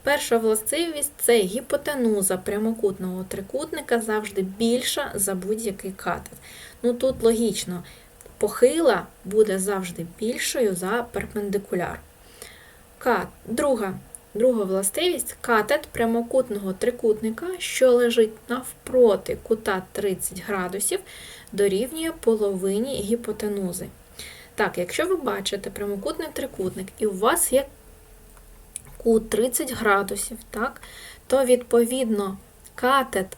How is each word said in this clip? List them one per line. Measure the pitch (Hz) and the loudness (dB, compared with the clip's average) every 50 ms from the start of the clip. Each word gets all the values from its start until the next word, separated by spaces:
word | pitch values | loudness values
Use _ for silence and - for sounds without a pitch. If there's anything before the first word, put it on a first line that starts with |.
| - | -2
Перша | 277 285 285 294 - 233 | 0 0 0 0 2 2
властивість — | 233 220 220 220 214 214 - 285 311 339 339 311 - - - - - | 2 4 2 2 0 0 -2 -2 -2 -2 -2 -2 -4 -4 -6 -6 -2
це | - - 240 233 | 2 4 4 4
гіпотенуза | 196 180 196 254 262 - - 285 - 311 294 269 240 226 214 202 190 - 190 | 4 2 -2 -4 -4 -2 -2 -2 -2 -2 -2 0 2 2 2 2 2 0 -2
прямокутного | 185 - - 208 208 214 220 226 220 - 202 190 190 185 185 180 185 185 | -2 -2 -2 -2 -2 0 -2 -2 0 0 0 0 0 -6 -6 -6 -6 -8
трикутника | 185 - - 196 - - 262 311 320 - 302 285 - 233 233 | -8 -8 -10 -8 -6 -6 -6 -6 -6 -8 -8 -4 -2 -2 -2
завжди | 220 220 214 214 214 - - 196 | 0 0 -2 -2 -2 -4 -4 -4
більша | 190 190 190 - 226 226 240 254 254 - - 302 285 - - | -4 -4 -2 0 2 2 2 2 0 -2 -2 -2 -4 -4 -2
за | 208 196 202 196 | -2 -2 -2 -2
будь-який | 185 180 190 220 220 226 208 196 - - 190 | -2 -2 -4 -4 -2 -4 -6 -6 -6 -8 -12
катет. | 190 - - 180 - - - - - - - - - - - - - - - | -10 -8 -6 -4 -4 -6 -6 -14 -18 -20 -20 -20 -20 -20 -20 -20 -10 -2 -2
Ну, | 240 240 | 0 0
тут | 240 262 262 247 - 226 | 2 0 0 0 4 4
логічно, | 226 233 220 233 220 190 - - 180 180 175 180 - - - - - - - - - - | 4 4 4 2 0 0 -2 -4 -6 -8 -8 -10 -14 -20 -20 -20 -20 -20 -20 -20 -14 -6
похила | - - 202 - - 247 262 294 320 339 269 208 175 170 - - - - | -2 -2 -2 2 6 6 6 6 6 4 4 4 4 0 -6 -14 -16 -8
буде | 185 190 214 214 208 190 190 | 0 4 4 4 4 4 -2
завжди | 185 202 202 190 185 180 175 - 165 170 - - | 0 -2 -2 -2 -4 -6 -8 -10 -10 -10 -8 -6
більшою | 214 220 262 302 - - - 302 247 208 185 | -4 -4 -2 -2 -4 -2 0 0 0 0 0
за | 175 185 185 220 240 233 - | -2 -2 -2 -2 -2 -4 -4
перпендикуляр. | - 202 - - - 214 202 202 190 202 196 - - 180 170 - - - - - - - - - - - - - - - - - - - - - - | -6 -8 -6 -6 -6 -6 -4 -2 -2 -4 -4 -4 -4 -4 -4 -4 -8 -12 -16 -20 -20 -20 -20 -20 -20 -20 -20 -20 -20 -20 -20 -20 -20 -20 -20 -20 -12
Ка-, | - - - 233 185 185 - - - - | -4 0 0 2 0 0 -6 -12 -16 -10
друга, | - 226 247 302 285 262 220 208 190 190 190 - - - - - - - | -6 -4 0 2 2 2 0 0 -4 -6 -8 -12 -16 -20 -20 -18 -8 -2
друга | 208 226 254 247 220 202 | 2 4 4 4 4 2
властивість — | 190 190 190 196 - - 294 330 359 339 254 - - - - | 0 0 0 0 -2 -2 0 0 0 0 -2 -4 -8 -12 -8
катет | - - 233 214 208 208 285 311 311 - | 0 2 2 2 4 2 0 0 0 -4
прямокутного | - - 233 226 226 233 233 233 - 262 247 247 214 202 196 190 185 | -4 -2 0 2 2 0 0 0 2 0 2 2 -2 -4 -4 -4 -4
трикутника, | - 226 240 240 240 - 226 214 214 220 220 220 - 339 359 370 359 | -2 -2 -2 -2 0 2 2 2 2 0 -4 -4 -4 -6 -6 -6 -6
що | - - - - 254 254 | -6 -4 0 4 6 8
лежить | 247 240 240 233 233 233 226 214 220 - - - | 8 6 6 4 6 4 4 4 2 -6 -8 -6
навпроти | 233 254 262 - - - - - - 254 247 226 196 185 - - - - - | -6 -6 -6 -10 -14 -16 -8 0 6 8 8 8 8 4 0 -4 -6 -4 0
кута | - 226 220 - - 196 185 190 - | -2 -2 0 0 -2 -2 -2 -4 -6
тридцять | - - 208 196 185 185 - - 175 185 175 | -6 -2 -2 -2 -2 -2 -4 -8 -8 -8 -6
градусів, | - 202 190 180 180 185 196 - - 349 392 - - - - - - - - - - | -4 -2 -2 -2 -4 -4 -4 -4 -2 -2 -4 -6 -8 -18 -18 -18 -18 -18 -20 -18 -8
дорівнює | - 190 202 202 190 196 240 254 320 320 320 330 320 - | 0 2 2 4 4 2 0 -2 -4 -4 -4 -4 -4 0
половині | - 240 226 214 214 202 196 185 185 196 196 208 240 277 269 | 2 2 4 4 2 0 0 0 0 0 0 0 0 -2 -4
гіпотенузи. | - 202 196 233 240 233 220 214 214 214 208 208 202 190 180 170 - - - - - - - - - - - - - - - - | -4 -2 -2 -2 -2 -2 -4 -6 -4 -4 -4 -4 -2 -4 -4 -4 -6 -10 -12 -14 -18 -20 -20 -20 -18 -18 -18 -18 -20 -20 -12 -4
Так, | - 214 185 - | -2 -2 -2 -2
якщо | - 180 175 - - 311 | -4 -6 -4 -2 -2 0
ви | 359 381 | 0 0
бачите | 330 277 226 202 196 196 - - 196 196 190 | 0 0 -2 -4 -4 -4 -6 -6 -6 -6 -8
прямокутний | 196 - 202 202 202 196 196 294 320 - 330 302 - | -8 -6 -6 -6 -6 -4 -6 -6 -6 -6 -8 -8 -6
трикутник | - 277 262 - - 185 185 180 190 190 190 - - | -8 -8 -8 -6 -4 -6 -4 -4 -6 -12 -10 -6 -2
і | 226 | -2
у | 214 190 | -2 0
вас | 185 208 247 320 339 - - 254 | 2 2 2 2 2 2 2 2
є | 269 277 - - - - - - - - - - - - - - - - - - - - - - - - - - - - | 2 2 0 -10 -20 -20 -20 -20 -20 -20 -20 -20 -20 -20 -20 -20 -20 -20 -20 -20 -20 -20 -18 -18 -18 -16 -18 -12 -2 2
кут | 233 226 220 220 226 | 4 4 4 2 0
тридцять | - - 226 254 247 - 311 254 240 | 0 0 0 0 0 -2 -4 -4 -4
градусів, | 202 226 214 196 196 202 196 208 196 - - 233 226 - - | -2 2 4 4 4 2 -2 -4 -6 -6 -8 -10 -14 -16 -10
так, | - 214 226 269 - - - - - - - - - - - | -6 -4 -4 -4 -6 -8 -20 -20 -20 -20 -18 -20 -20 -12 -2
то, | - 254 269 269 | 2 2 4 6
відповідно, | 247 247 240 247 - - 233 240 226 254 262 262 220 220 202 202 196 196 196 - - - - - - - | 6 4 4 4 4 4 4 4 4 2 -2 0 0 0 0 0 -2 -4 -8 -12 -20 -20 -20 -20 -20 -8
катет | - - 247 269 277 262 254 - 196 190 190 - | -2 2 4 4 4 2 2 -2 -4 -4 -4 -8